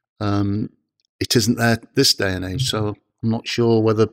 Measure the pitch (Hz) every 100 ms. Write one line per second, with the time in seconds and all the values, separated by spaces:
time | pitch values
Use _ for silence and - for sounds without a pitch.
0 | _ - 104 101 101 104 - _ _ _
1 | _ - - 123 107 117 117 113 - -
2 | 139 - 98 92 92 92 131 110 104 101
3 | _ - 113 113 - - 117 113 110 107
4 | 107